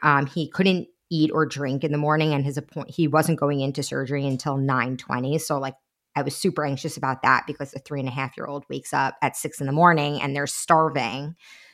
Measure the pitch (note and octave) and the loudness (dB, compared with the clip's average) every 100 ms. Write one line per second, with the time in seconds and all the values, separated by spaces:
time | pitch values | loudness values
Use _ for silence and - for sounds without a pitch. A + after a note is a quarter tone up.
0 | D3+ C#3+ C#3 E3+ D#3 - F#3+ F#3 - _ | 4 4 2 -2 -4 2 2 2 -2 _
1 | _ E3 D#3 D#3 D3+ C#3 C#3 C3+ D#3 D3 | _ 2 2 2 0 -2 -4 -2 -2 0
2 | D3 D#3 D#3 C#3+ C#3 C#3 - - - - | 2 2 2 2 0 -4 -8 -10 -8 0
3 | D#3 D3+ D#3 D#3+ C#3+ C#3+ C3+ C#3 C#3 C#3 | 2 4 4 2 0 0 -2 -4 -6 -4
4 | C3 C#3+ C#3 C3 D#3 C#3 C3+ B2+ A#2+ B2+ | -4 -2 -2 -2 -2 0 0 0 -2 -4
5 | - B2+ B2+ D#3 - C#3+ C3+ - _ _ | -6 -4 -2 -2 -2 -4 -4 -8 _ _
6 | _ - C#3 C#3 F#3+ D#3+ D3 C#3 D#3+ - | _ -6 -4 -2 -2 0 -2 -2 -6 -4
7 | C3+ B2+ B2 B2+ - D3 C#3 - - C#3+ | -4 2 4 4 2 -6 -10 -10 -8 -6
8 | C3 B2 C3+ - C#3 C#3+ - C#3 - C#3 | -4 -4 -6 -6 -10 -10 -8 -10 -4 0
9 | C3+ - D3+ - D3+ - C#3 D3 F3 E3 | 0 0 -2 -2 -8 -6 -2 4 6 6
10 | D3 D3 C#3+ C#3 C#3+ - - D#3+ D#3 C3+ | 2 -2 -4 -2 -4 -4 2 4 4 2
11 | A#2 B2+ D3 E3+ - - - | -2 -4 -8 -12 -18 -20 -20